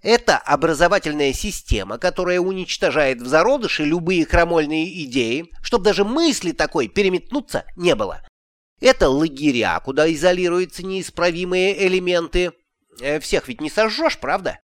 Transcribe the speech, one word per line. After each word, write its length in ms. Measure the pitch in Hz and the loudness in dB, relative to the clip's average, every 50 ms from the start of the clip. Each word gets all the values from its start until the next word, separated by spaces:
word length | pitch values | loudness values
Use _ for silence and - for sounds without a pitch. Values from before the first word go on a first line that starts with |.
| _ | _
Это 340 | 190 226 233 - - 170 120 | 2 2 2 4 2 0 0
образовательная 960 | - - 139 147 135 160 160 139 170 175 196 196 - 160 151 147 143 139 131 | 2 0 0 2 2 0 2 4 2 4 4 2 0 -2 -2 0 0 0 0
система, 640 | - - 208 190 - - - - 107 95 95 104 123 | -2 -6 -8 -8 -8 -4 -2 -2 -2 -2 -6 -8 -4
которая 420 | - 180 180 - 185 180 180 180 | -4 -4 -2 -2 -2 0 0 0
уничтожает 840 | 175 185 190 185 180 - - - - 170 131 151 151 135 131 117 | 0 -2 -2 -6 -6 -8 -6 -2 -2 0 2 2 2 2 0 -2
в 60 | 120 123 | -4 2
зародыше 560 | 131 156 - 226 269 294 226 202 - - 151 | 2 4 4 4 2 0 0 -4 -2 -2 0
любые 420 | 147 156 175 170 165 190 175 156 | 0 0 0 0 0 2 2 2
крамольные 800 | - - 170 170 170 175 165 156 147 156 160 160 180 196 185 156 | 2 4 2 2 4 2 0 0 0 0 -2 -2 -4 -6 -10 -10
идеи, 460 | 135 120 135 120 113 117 143 165 - - - - | -4 -2 -2 0 0 -2 -4 -4 -8 -14 -10 -6
чтоб 180 | - - 233 | -2 -2 2
даже 220 | 175 208 196 170 202 | 2 2 2 2 0
мысли 480 | 208 240 302 339 330 254 - - 180 | 0 0 0 2 2 0 0 -2 -6
такой 360 | 151 - 160 151 - 165 131 107 | -2 -2 -2 -2 0 -2 -2 -2
переметнуться 800 | - - 202 190 185 180 - - - 294 - _ - 113 - - - | 0 0 0 2 0 -2 -4 -4 -6 -6 -6 _ -8 -8 -8 -8 -12
не 200 | - 175 175 151 | -2 0 2 2
было. 260 | 110 107 95 85 - - - _ _ _ _ _ _ _ _ _ _ | 2 0 -6 -6 -10 -14 -18 _ _ _ _ _ _ _ _ _ _
Это 300 | - 127 127 - - 147 | 4 4 4 6 4 2
лагеря, 720 | 131 139 156 165 139 131 147 147 135 120 110 95 82 85 - | 4 2 0 0 -2 0 0 0 2 2 0 0 -2 -2 -4
куда 280 | - 135 135 151 165 165 | -4 0 2 2 2 2
изолируются 720 | 143 151 180 180 180 180 175 170 180 185 170 - - - | 2 2 2 2 2 0 0 0 0 -2 -4 -6 -12 -10
неисправимые 1040 | 190 190 190 175 - - - 170 180 170 170 180 180 180 185 185 190 196 185 196 185 | -8 -6 -6 -8 -8 -6 -2 0 0 0 -2 -4 -2 0 2 2 2 0 2 0 2
элементы. 640 | 185 185 180 180 180 175 170 - - 175 180 175 165 _ _ _ _ _ _ _ _ - | 2 0 0 0 -2 -2 -2 -2 -2 -2 -2 -2 -4 _ _ _ _ _ _ _ _ -10
Э, 180 | 120 139 147 156 | -6 -4 -4 -4
всех 280 | 143 - - 170 - - | -4 -2 -2 -2 -2 -4
ведь 120 | 123 113 | -10 -8
не 100 | 151 151 | -8 -6
сожжешь, 480 | - - 220 220 220 247 320 311 - - | 0 0 0 0 0 0 -2 -2 -2 -2
правда? 400 | - 127 156 202 190 143 - - _ _ | -4 -4 -4 -2 -2 -6 -8 -8 _ _